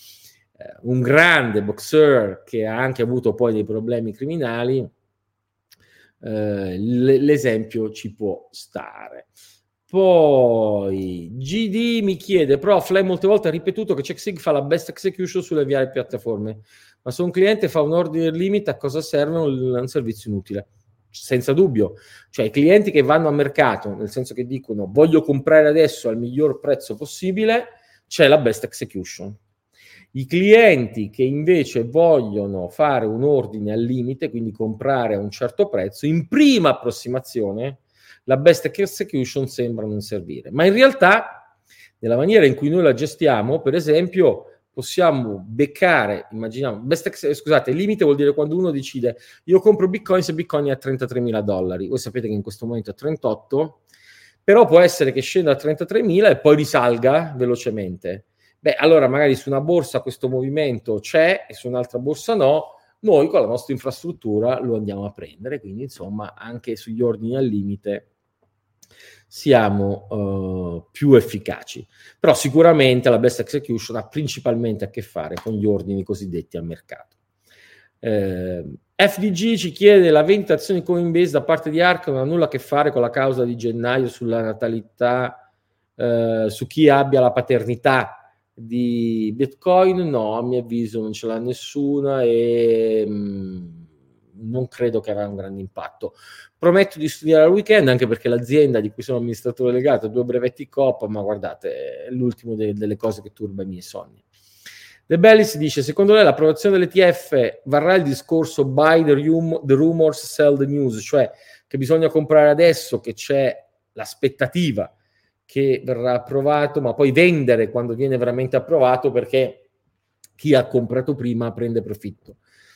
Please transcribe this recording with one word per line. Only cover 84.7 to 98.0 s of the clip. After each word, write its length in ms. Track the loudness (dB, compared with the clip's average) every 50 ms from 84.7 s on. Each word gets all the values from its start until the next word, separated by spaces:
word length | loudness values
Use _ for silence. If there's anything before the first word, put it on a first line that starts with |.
| -4 -6 -8 _ _ -2 0 0 0 0 -2 -4 -8 -12 _ _ _ _ _ _ _ _ _ _ _
eh, 500 | -6 -2 -2 0 0 0 0 -2 -2 -2
su 200 | -4 -4 -6 -10
chi 200 | -6 0 4 6
abbia 320 | 6 6 6 4 2 2 4
la 120 | 4 2
paternità 880 | 2 0 -2 0 0 -2 -2 -2 -4 -2 0 2 2 2 0 -4 -8 -18 _ _ _ _ _ _ _
di 800 | -20 -14 -8 -6 -4 -2 -2 -2 -2 -2 -2 -2 -2 -4 -4 -4
Bitcoin?" 640 | -4 -4 -4 -6 _ -2 2 4 4 4 2 2 0 -2 -2
No, 280 | -2 -2 -2 -4 -4
a 60 | -4 -4
mio 160 | -4 -4 -4
avviso 420 | -4 -4 -6 -6 -6 -6 -6 -6
non 100 | -8 -8
ce 140 | -8 -8 -8
l'ha 140 | -8 -6 -6
nessuna 800 | -6 -8 -8 -10 -12 -12 -8 -6 -4 -2 -2 -2 -2 -2 0 0
e, 840 | 0 2 2 2 0 0 0 2 2 2 2 2 0 0 0 0 -2
mm, 600 | -2 -4 -6 -8 -8 -8 -10 -10 -10 -12 -14 -16 -18 -20 -20 -20 -20 _ _ _ _ _ _ _ _ _
non 320 | -16 -12 -8 -6 -6 -6
credo 320 | -8 -6 -4 -2 -2 -2 -2
che 100 | -4 -4
avrà 180 | -6 -6 -6
un 80 | -8 -8
grande 260 | -10 -12 -12 -12 -12
impatto. 520 | -14 -14 -14 -14 -14 -14 -14 _ -14 -14 -14 _ -20 -20 -20 -20 -20 _ _
Prometto 400 | _ 2 4 4 4 4 2 0
di 120 | -8 -8 -8
studiare 340 | -8 -4 0 4 6 6 6
al 80 | 6
weekend, 380 | 4 4 2 4 4 4 4 4
anche 180 | 4 2